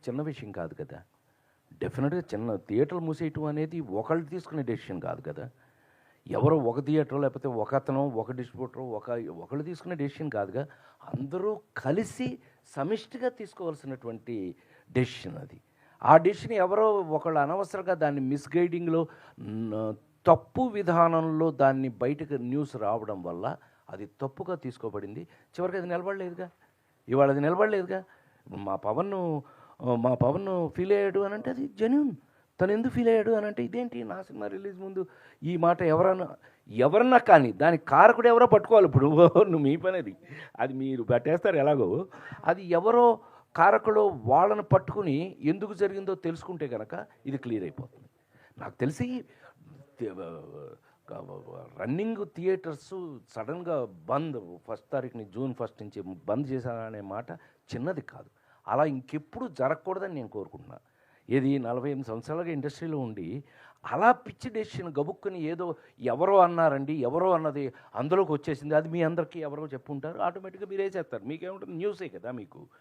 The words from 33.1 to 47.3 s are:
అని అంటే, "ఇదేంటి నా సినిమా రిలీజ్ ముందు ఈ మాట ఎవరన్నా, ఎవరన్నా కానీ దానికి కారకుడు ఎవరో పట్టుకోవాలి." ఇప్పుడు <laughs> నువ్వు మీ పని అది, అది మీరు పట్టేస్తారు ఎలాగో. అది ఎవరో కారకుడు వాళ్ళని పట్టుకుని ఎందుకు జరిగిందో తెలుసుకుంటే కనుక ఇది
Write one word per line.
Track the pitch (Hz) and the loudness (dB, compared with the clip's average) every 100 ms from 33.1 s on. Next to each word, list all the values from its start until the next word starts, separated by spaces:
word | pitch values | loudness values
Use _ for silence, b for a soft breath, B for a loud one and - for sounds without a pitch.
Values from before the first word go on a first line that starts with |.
| 226 214 | 4 4
అని | 220 208 | 0 0
అంటే, | 214 | -4
"ఇదేంటి | 240 233 240 120 | -6 -4 -6 -8
నా | 165 92 | -8 -10
సినిమా | 92 - 101 | -10 -10 -8
రిలీజ్ | 98 196 185 | -8 -10 -12
ముందు | 190 190 185 B B B | -8 -6 -8 B B B
ఈ | 156 175 | -4 2
మాట | 170 170 | 2 4
ఎవరన్నా, | 175 160 180 185 175 - b b - | 4 4 4 2 -2 -10 b b -6
ఎవరన్నా | 107 131 196 247 247 | 2 4 6 6 6
కానీ | 240 165 123 | 10 10 8
దానికి | - 156 160 - | 4 4 4 4
కారకుడు | 139 208 233 240 | 10 10 10 8
ఎవరో | 233 247 | 8 8
పట్టుకోవాలి." | 208 208 226 175 | 8 8 8 8
ఇప్పుడు | 135 139 | 6 6
<laughs> | 156 170 170 202 | 8 10 10 6
నువ్వు | 165 | 4
మీ | 139 160 | 2 2
పని | 185 185 | -2 -4
అది, | 120 95 B 143 B - | -6 -12 B -20 B -6
అది | 127 | -4
మీరు | 131 135 131 | -4 -4 -4
పట్టేస్తారు | 113 120 156 170 208 165 | 2 2 2 2 2 2
ఎలాగో. | 143 147 95 107 190 B B B - | 4 4 2 0 -4 B B B -2
అది | 180 180 | -2 0
ఎవరో | 170 202 240 240 220 B B B - | 2 4 6 6 4 B B B 4
కారకుడు | 180 214 220 214 208 151 110 | 6 6 4 4 4 2 4
వాళ్ళని | 139 196 214 | 6 6 2
పట్టుకుని | - 190 - 208 185 139 185 - | 2 2 2 -2 -2 -2 -4 -4
ఎందుకు | 143 190 202 | -2 -2 -4
జరిగిందో | 190 202 196 196 190 | -2 -2 -2 -6 -6
తెలుసుకుంటే | 165 165 - 175 147 | -6 -8 -10 -8 -6
కనుక | 117 107 170 - _ | -6 -8 -10 -12 _
ఇది | 135 | -8